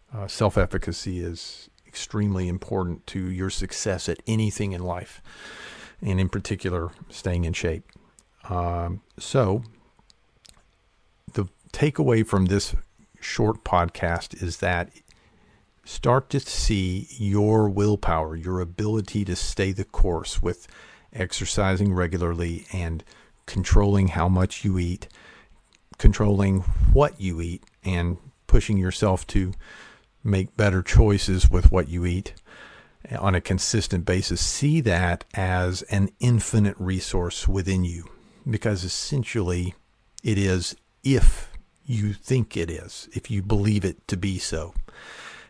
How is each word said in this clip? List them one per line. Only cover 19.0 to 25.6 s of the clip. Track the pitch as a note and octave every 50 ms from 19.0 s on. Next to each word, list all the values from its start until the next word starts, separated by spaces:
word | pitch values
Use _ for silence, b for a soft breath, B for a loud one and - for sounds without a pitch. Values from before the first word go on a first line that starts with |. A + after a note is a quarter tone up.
| G2 - - G#2+ G2+
to | F#2 F2
stay | - - - - - G2 F#2+ F#2+
the | F#2+ F#2+
course | - - - - F#2+ E2+ E2 E2 - - -
with | G#2 F2+ E2+ - - B B B B B B B B B
exercising | - G#2+ F#2 F2+ - - G2 - - - G2+ F#2+ F#2+ F#2 G2+ G2+ F#2
regularly | F2+ F2+ E2 E2+ F2 F2 E2+ E2+ E2 F2 E2+ E2+ E2 - -
and | - F#2+ F2 E2+ E2 D#2+ B B B B B B B _ _
controlling | - - G2 F2+ - - G#2+ G2+ G2+ G2+ G2 F#2+ F2+
how | E2 E2+ E2 F2+
much | F#2 F2+ F#2 - - - -
you | G#2 F#2+ F2+
eat, | F2 E2+ F2+ - - - B B B B B B B B B B